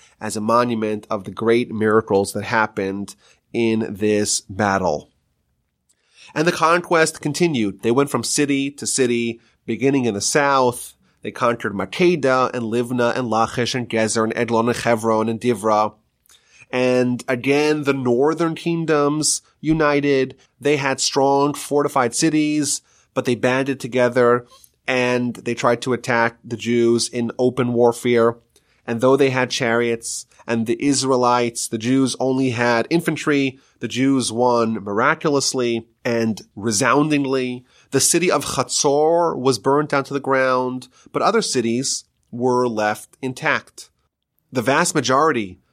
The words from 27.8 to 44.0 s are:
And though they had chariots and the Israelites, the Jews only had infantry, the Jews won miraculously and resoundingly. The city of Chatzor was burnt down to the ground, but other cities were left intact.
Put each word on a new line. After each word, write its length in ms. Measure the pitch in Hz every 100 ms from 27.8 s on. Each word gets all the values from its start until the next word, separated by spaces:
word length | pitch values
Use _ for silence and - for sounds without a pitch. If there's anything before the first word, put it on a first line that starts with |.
| 120 117 123 117 117 117 _ _ _ _ -
And 160 | 117
though 160 | 127 135
they 140 | 135
had 180 | 127 127
chariots 760 | - 120 117 120 117 - - - _ -
and 200 | 117 113
the 160 | -
Israelites, 840 | 143 131 131 127 123 123 120 117 -
the 100 | 113
Jews 380 | 117 135 131 -
only 300 | 131 131 131
had 360 | 120 120 117 110
infantry, 720 | 170 170 147 160 143 135 131 _ _
the 100 | 113
Jews 420 | 113 135 135 113
won 440 | 113 123 120 113 110
miraculously 1120 | 98 101 135 160 160 139 - 131 120 117 - _ 123
and 360 | 117 113 98 - 107
resoundingly. 1120 | 110 101 127 139 151 147 135 135 127 123 - _ _
The 80 | 135
city 320 | - 170 180
of 140 | 143 -
Chatzor 920 | - 131 - 147 143 156 170 170 139
was 220 | 127 120
burnt 300 | 135 143 151
down 160 | 139 135
to 80 |
the 80 | 139
ground, 640 | 135 135 131 127 127 127 - _ -
but 100 | 143
other 200 | 123 220
cities 640 | - 131 113 120 139 - - _ _
were 340 | 120 127 123 123
left 480 | 107 107 107 - _
intact. 680 | 131 127 151 120 - - - _